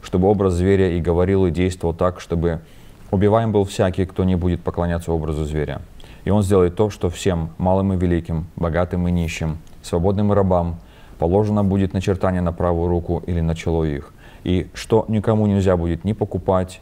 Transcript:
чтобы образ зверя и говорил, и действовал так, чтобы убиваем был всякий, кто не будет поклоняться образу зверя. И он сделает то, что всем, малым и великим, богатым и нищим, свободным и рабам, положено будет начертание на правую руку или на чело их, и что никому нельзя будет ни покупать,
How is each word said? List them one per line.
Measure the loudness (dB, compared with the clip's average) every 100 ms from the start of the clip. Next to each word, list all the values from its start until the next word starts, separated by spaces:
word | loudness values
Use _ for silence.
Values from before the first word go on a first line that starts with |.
чтобы | -2 2 4
образ | 4 2
зверя | 2 2 4 2 0
и |
говорил, | 0 2 2 2 2
и |
действовал | 2 0 0 -4
так, | 0 -2 -2
чтобы | -6 -2 0 -2 -8 -20 -20 -20 -4
убиваем | 0 4 2 2
был | 0 0
всякий, | 0 -2 0 -4
кто | 0
не | 0 2
будет | 0 -2
поклоняться | -4 -2 -2 -2 -2
образу | -2 -2 -4
зверя. | -2 -2 -4 -6 -12 -18 -20 -10
И | -2
он | 0
сделает | 4 4 4 2
то, | -2
что | 0 -6
всем, | -2 -2 -2 -4 -2
малым | 0 2 2
и | 0
великим, | 2 0 0 -6 -6 -4
богатым | -2 0 -2 -2 0
и |
нищим, | 0 -2 -4 -4 -6 -10 -20
свободным | -6 -2 0 0 2
и | 2
рабам, | 2 2 0 -6 -12 -20 -20 -4
положено | 2 2 2 2
будет | 2 2 0
начертание | 0 -2 0 0 0
на | -2
правую | 0 0 0 0
руку | 0 -2 -4 -2
или | -2
на | -2
чело | -2 -2 0
их, | 0 -4 -10 -20 -20 -10 -2
и | -2 -2
что | -10 0 0 2
никому | -2 0 2 2
нельзя | 2 2 2
будет | 0 -2 -4
ни |
покупать, | -4 -4 -4 0 0 0 -8